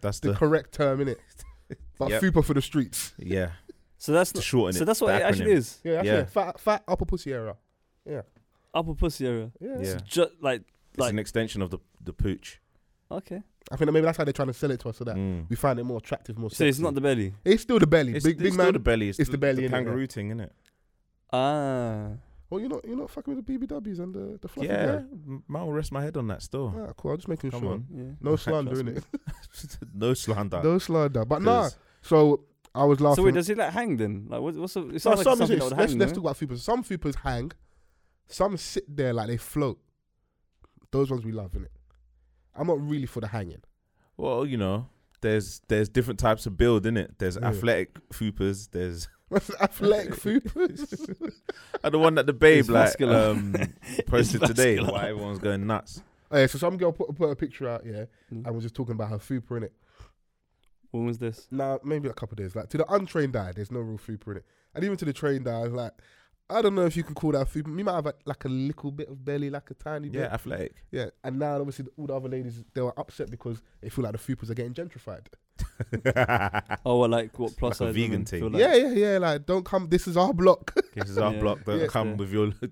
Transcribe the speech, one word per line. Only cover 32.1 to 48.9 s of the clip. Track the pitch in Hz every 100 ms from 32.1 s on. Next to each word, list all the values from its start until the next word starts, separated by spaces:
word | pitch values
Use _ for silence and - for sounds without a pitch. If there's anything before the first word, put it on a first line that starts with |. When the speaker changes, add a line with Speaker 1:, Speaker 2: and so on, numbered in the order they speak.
| 160 151 143 - _ _ 127
Speaker 2:
I |
was | 143 139
laughing. | 147 143
Speaker 3:
So |
wait, | 190 175
does | 175
he, | 214
like, | 156
hang | 196 233 120
then? | 104 101 113
Like, | 120
what, | 147 156
what's | 185
the, | 190
it | 143
Speaker 2:
No, | 156
Speaker 3:
sounds | 226 196
like |
Speaker 2:
some, | 262 240
Speaker 3:
something | 220 180
Speaker 2:
listen, |
Speaker 3:
that |
would | 127 139
Speaker 2:
let's, | 254
Speaker 3:
hang, | 269
Speaker 2:
let's | 190
Speaker 3:
no? | 180
Speaker 2:
talk | 160 -
about | 143 120
fupas. |
Some | 202 240
fupas | - 180 151 131
hang. | 139 120 160 - _ _ _ _ _ _ _
Some | - 196 185
sit | - - -
there | 147 127
like | 117 107
they | 120
float. | - 151 135 - _ _ _ _ _ _ _ _ _ _ _
Those | 135 135
ones | 127
we | 110
love, | 110 95
innit? | 98 - - _ _ _ _ _ _ _
I'm | - 165
not | 147 147
really | 151 127
for | 123
the | 107
hanging. | 107 87 73 - _ _ _ _ -
Speaker 1:
Well, | 135 123 143
you | 120
know, | 95 104 123 _ _ _
there's, | 113 107 98 - -
there's | 107 107
different | 127 120 104
types | 123 110 117
of | 87
build, | 120 110
innit? | 110 113 - -
There's | 95 92
Speaker 2:
Yeah. | 107
Speaker 1:
athletic | 101 117 92 90 - -
fupas, | - 110 95 98 98 104
there's | 90 90